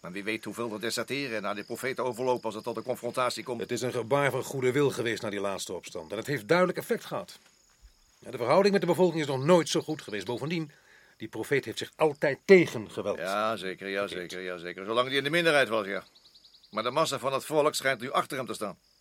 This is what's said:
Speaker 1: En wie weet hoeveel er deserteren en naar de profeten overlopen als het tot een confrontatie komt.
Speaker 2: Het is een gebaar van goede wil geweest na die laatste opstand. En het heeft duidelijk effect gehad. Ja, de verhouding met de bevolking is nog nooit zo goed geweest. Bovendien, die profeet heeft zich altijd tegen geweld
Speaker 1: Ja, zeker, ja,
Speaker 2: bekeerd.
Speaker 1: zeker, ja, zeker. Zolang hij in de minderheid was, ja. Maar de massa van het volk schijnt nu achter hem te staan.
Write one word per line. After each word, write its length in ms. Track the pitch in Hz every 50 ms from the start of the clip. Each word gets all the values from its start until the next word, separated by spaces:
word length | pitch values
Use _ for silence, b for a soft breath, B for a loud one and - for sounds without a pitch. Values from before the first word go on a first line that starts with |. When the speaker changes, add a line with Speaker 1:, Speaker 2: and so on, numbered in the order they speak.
Speaker 1:
En 100 | - 87
wie 120 | 90 101 98
weet 200 | 107 110 107 -
hoeveel 300 | 110 101 113 117 117 104
er 60 | 104
deserteren 560 | 101 113 - 120 110 - 127 139 139 127 113
en 60 | 107
naar 140 | 95 101 104
de 80 | 101 101
profeten 400 | - 117 - - 135 127 - 120
overlopen 400 | 127 117 107 131 127 127 117 -
als 100 | 113 101
het 80 | 107 -
tot 140 | 123 117
een 60 | 113 107
confrontatie 600 | 123 120 - - 120 101 131 127 120 - 113 104
komt. 180 | - 120 117
Speaker 2:
Het 100 | 98 -
is 100 | 123 107
een 100 | 123 123
gebaar 400 | 101 123 113 110 135 143 143 135
van 120 | 131 131 113
goede 280 | - - 135 127 127
wil 200 | 123 143 143 131
geweest 300 | - - 113 117 107 95
na 80 | - 107
die 100 | 101 101
laatste 340 | 98 98 98 87 - - 95
opstand. 380 | 87 - - - 90 80 78
En 60 | 101
het 100 | 107 113
heeft 200 | - 147 131 -
duidelijk 300 | 208 160 180 185 180 185
effect 280 | 165 - - 233 - -
gehad. 340 | - 165 117 90 - - - _ - _ _ _ _ _ _ - - _ _ _ _ _ _
Ja, 120 | - 107
de 60 | -
verhouding 340 | 107 120 120 147 180 196 208 196
met 80 | 196
de 60 | 180
bevolking 340 | 175 170 139 185 175 156 165
is 60 | 151
nog 160 | 135 139 131 131
nooit 260 | 156 180 170 151 -
zo 120 | - 165
goed 200 | - - 156 139
geweest. 240 | - - 104 104 92
Bovendien, 460 | - 120 110 127 151 180 165 160 139 b b b b b b b b b
die 100 | b 110
profeet 380 | 107 - 110 110 - 143 135 -
heeft 120 | 113 104
zich 140 | - 117 - _
altijd 440 | - 160 156 143 - - 151 - - _
tegen 460 | - 196 180 156 - - 117 104 90
geweld 260 | - 117 92 101 92
Speaker 1:
Ja, 380 | - 85 92 98 104 110 110 113
zeker, 320 | 101 90 95 90 87 95
ja, 160 | 98 98 101 101
Speaker 2:
bekeerd. 280 | 92 85 90 90 82
Speaker 1:
zeker, 140 | 87 90 92
ja, 100 | 90 90
zeker. 280 | 87 82 87 85 92 95
Zolang 220 | 101 113 101 -
hij 100 | 131 135
in 60 | 139 135
de 60 | 143
minderheid 380 | 156 175 170 165 151 143 127
was, 180 | 104 113 110 98
ja. 180 | 98 98 92 - - _ - _ - _ - _ - _ _ _ _
Maar 140 | - 107 110
de 80 | 123
massa 280 | 127 151 160 - 139 117
van 140 | 117 135 135
het 120 | 123 -
volk 300 | - 151 156 143 151 -
schijnt 260 | - - 135 135 107
nu 100 | 120 135
achter 260 | - 180 165 - 151
hem 80 | 131 127
te 60 | 107 107
staan. 240 | - 107 98 87 _ _ _ _ _